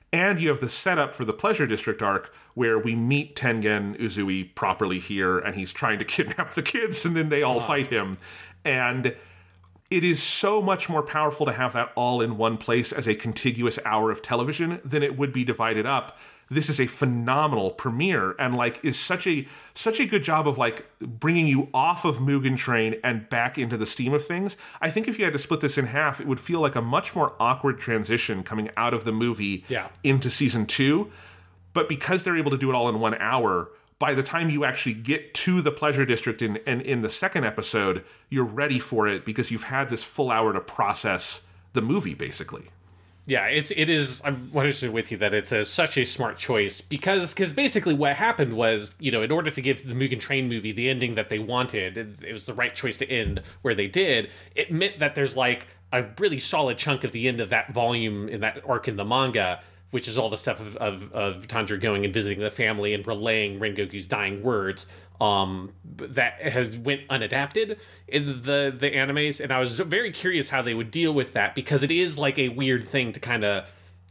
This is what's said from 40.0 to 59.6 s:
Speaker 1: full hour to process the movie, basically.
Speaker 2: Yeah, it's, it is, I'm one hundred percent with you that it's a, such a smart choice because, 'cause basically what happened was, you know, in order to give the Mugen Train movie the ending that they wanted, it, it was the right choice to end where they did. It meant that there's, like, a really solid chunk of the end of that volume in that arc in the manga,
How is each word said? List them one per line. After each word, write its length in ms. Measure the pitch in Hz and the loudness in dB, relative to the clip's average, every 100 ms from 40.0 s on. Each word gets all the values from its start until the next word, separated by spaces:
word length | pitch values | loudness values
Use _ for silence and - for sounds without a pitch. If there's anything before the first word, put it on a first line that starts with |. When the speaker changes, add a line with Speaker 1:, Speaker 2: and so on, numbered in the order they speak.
Speaker 1:
full 280 | - - 143 | -4 -2 2
hour 200 | 110 110 | 4 4
to 80 | 98 | 2
process 800 | - - 101 - 110 90 - - - - - | -2 0 0 2 0 0 -2 -8 -12 -20 -6
the 100 | 127 | -2
movie, 320 | 110 190 87 71 | 2 0 -2 -4
basically. 480 | 67 - - - - - - - _ - - | -6 -8 -10 -14 -16 -20 -20 -20 _ -14 -2
Speaker 2:
Yeah, 180 | 123 101 | 0 2
it's, 240 | 151 147 | 0 0
it 180 | 156 156 | 0 2
is, 320 | 160 135 - 147 | 2 0 -2 -4
I'm 260 | 131 127 | -6 -4
one 120 | 147 | 0
hundred 80 | 143 | 0
percent 220 | 139 123 | 0 -2
with 180 | 113 - | -2 -2
you 60 | 101 | 0
that 160 | 104 107 | 2 2
it's 160 | - | 0
a, 120 | 113 | 0
such 320 | 104 - 160 143 | 0 2 2 2
a 100 | 120 | 0
smart 340 | - 117 - | 0 -4 -4
choice 420 | - 113 101 - | 0 2 2 -2
because, 500 | - 143 185 196 170 - | -8 -4 2 2 0 -2
'cause 180 | 185 | -2
basically 400 | 147 277 220 175 | 2 2 2 2
what 220 | 143 143 143 | 2 2 2
happened 380 | 220 226 131 | 2 2 0
was, 420 | 113 113 107 107 - | 2 2 2 -2 -6
you 120 | 139 | -2
know, 100 | 117 | 0
in 100 | 113 | 2
order 200 | 160 156 | 0 0
to 100 | 147 | 0
give 260 | 131 127 131 | 0 0 -2
the 60 | |
Mugen 260 | 120 135 120 | -2 0 -2
Train 300 | - 135 127 | -2 -2 0
movie 220 | 117 107 | -2 -4
the 180 | 107 127 | -2 0
ending 240 | 131 123 | 0 0
that 160 | 110 101 | -2 -2
they 80 | 107 | -2
wanted, 580 | 107 123 127 110 92 98 | 0 0 0 0 -4 -4
it, 280 | 107 98 95 | -10 -12 -14
it 60 | |
was 140 | 110 110 | -12 -8
the 80 | 110 | -2
right 180 | 123 | -2
choice 240 | - 131 - | -2 -4 -4
to 100 | 123 | -2
end 360 | 127 107 95 - - | -2 -2 -4 -8 -6
where 140 | 127 104 | -2 0
they 120 | 98 | 0
did. 440 | 175 185 117 101 - - 143 | 0 2 2 0 -8 -10 -6
It 160 | 156 | -2
meant 260 | 160 196 175 | 0 -2 0
that 160 | 147 | -2
there's, 240 | 147 135 123 | 0 -2 2
like, 300 | 123 123 - - - | 2 2 -4 -20 -4
a 120 | 127 107 107 | -2 -2 -2
really 220 | 202 135 | 0 0
solid 400 | - 156 135 117 | -2 0 2 0
chunk 240 | 151 135 | -2 -2
of 80 | 123 | -2
the 160 | 113 127 | -2 0
end 120 | 120 | 0
of 100 | 101 | 0
that 220 | 117 - | 0 0
volume 560 | 117 117 120 110 104 107 | 0 2 2 0 -2 -6
in 140 | 107 | -4
that 220 | 107 - 139 | -2 -2 -2
arc 200 | 117 - | -2 -2
in 80 | 101 | -4
the 100 | 101 | 0
manga, 560 | 127 131 110 92 85 | 2 2 2 0 -2